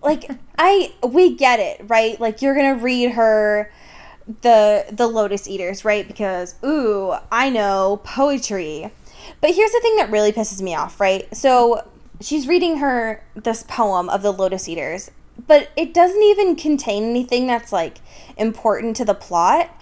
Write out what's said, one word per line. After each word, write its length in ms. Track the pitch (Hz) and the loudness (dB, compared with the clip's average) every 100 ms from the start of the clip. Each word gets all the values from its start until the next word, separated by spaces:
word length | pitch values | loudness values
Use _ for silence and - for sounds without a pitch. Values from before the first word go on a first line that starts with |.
Like, 280 | 285 302 - 269 | -2 -4 -6 -16
<laughs> 140 | - - | -14 0
I, 340 | 339 403 359 - 247 | 4 4 0 -4 0
we 280 | 262 359 | 4 4
get 260 | 247 262 240 | 4 2 2
it, 220 | 180 - 208 | 0 -6 -2
right? 320 | 226 226 226 | 2 2 0
Like, 220 | 226 214 | -4 -2
you're 120 | 269 | -2
gonna 220 | 277 277 262 | 2 2 0
read 360 | 240 247 240 | -2 0 -2
her 580 | 240 226 214 208 208 208 - - - - - - 220 | 2 2 4 2 0 -4 -12 -20 -20 -20 -20 -18 -4
the, 440 | 240 226 208 208 - | 4 6 6 2 -2
the 160 | 214 233 | -2 0
Lotus 420 | 226 208 196 - | 0 -2 -4 -8
Eaters, 360 | 196 180 196 | -8 -8 -6
right? 220 | 214 208 190 | -2 -2 -2
Because, 500 | - 208 180 180 - | -6 -4 -4 -8 -8
ooh, 500 | 262 302 240 202 190 165 - | -2 0 0 -2 -2 -6 -4
I 200 | 226 269 | -2 0
know 500 | 240 202 196 190 202 | 0 0 0 0 -2
poetry. 840 | - - 277 277 - 196 160 156 165 - - - - - | -8 -2 0 0 -4 -6 -8 -10 -14 -18 -20 -20 -20 -4
But 140 | 302 | 0
here's 180 | 339 427 | 2 2
the 80 | 466 | 2
thing 160 | 466 440 | 0 0
that 140 | 269 | 0
really 220 | 214 208 | 2 0
pisses 300 | 214 208 190 | 0 -6 -6
me 120 | 190 | -6
off, 260 | 160 165 - | -6 -6 -2
right? 340 | 196 190 - | 0 0 -4
So, 520 | 214 269 247 240 220 - - - - | -2 2 4 4 0 -4 -18 -20 -18
she's 280 | - 302 254 | -6 -6 0
reading 300 | 349 349 311 | 0 0 -2
her 440 | 277 247 226 214 - | -2 -2 -4 -8 -14
this 280 | - 220 226 | -8 -6 -6
poem 460 | - - 220 185 175 | -8 -2 0 0 -2
of 140 | 196 | -2
the 100 | 202 | -2
Lotus 360 | 190 190 185 - | -2 -2 -4 -8
Eaters, 420 | 165 139 170 - - - - 247 | -8 -8 -10 -12 -20 -20 -20 4
but 240 | 302 - - | 4 4 -6
it 160 | 320 | -2
doesn't 300 | 339 359 392 | 2 2 4
even 340 | 415 403 392 339 | 4 4 2 0
contain 480 | 302 294 269 202 | -2 -2 -2 -4
anything 420 | 220 240 247 247 254 | -2 -2 -2 -2 0
that's, 260 | 240 226 | -2 -2
like, 260 | 196 165 - - - - - | -4 -4 -8 -20 -20 -20 -6
important 600 | 220 214 226 202 226 226 | -4 -2 -2 -2 -4 -6
to 80 | |
the 100 | 220 | -2
plot. 560 | 196 - 175 175 285 339 - | -2 0 0 4 2 0 -6